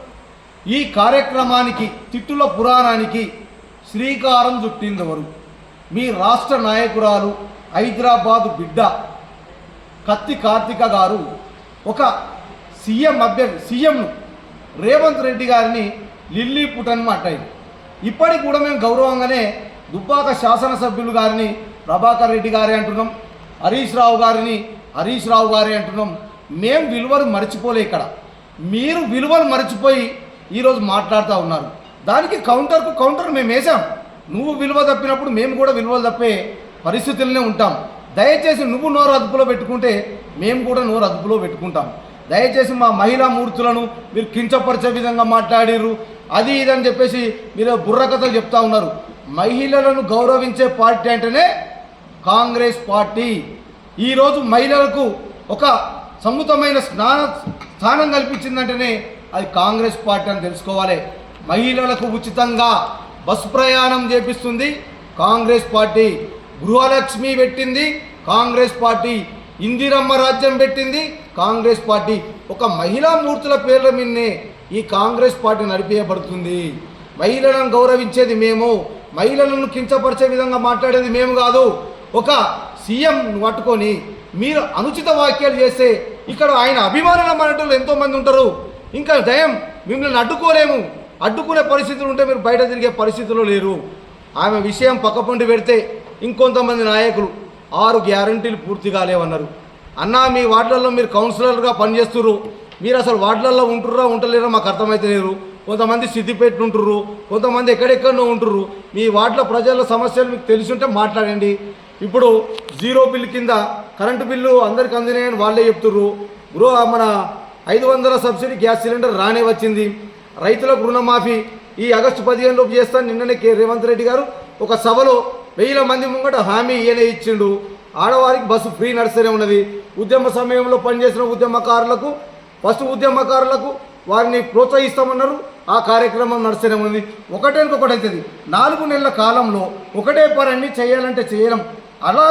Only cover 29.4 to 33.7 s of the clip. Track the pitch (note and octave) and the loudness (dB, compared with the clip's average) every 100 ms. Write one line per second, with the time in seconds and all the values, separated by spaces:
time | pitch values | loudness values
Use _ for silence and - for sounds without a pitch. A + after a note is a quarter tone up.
29.4 | D4+ C4 B3 G3+ C4+ C4+ A#3 - - - | 2 0 -2 0 2 2 0 -8 -18 -20
30.4 | - G3+ B3+ B3+ G#3 G3+ G3+ G#3+ G#3 G3 | -10 0 0 2 0 -2 0 0 0 -2
31.4 | D3 D#3 - - - - - B3 F4 F#4+ | -2 -4 -6 -14 -20 -12 -2 0 0 -2
32.4 | - B3 C#4+ D#4+ D#4+ - C4 D4 F4 C4+ | 0 0 2 2 0 0 0 0 -4 -2
33.4 | A#3 A#3+ D4 | 0 0 2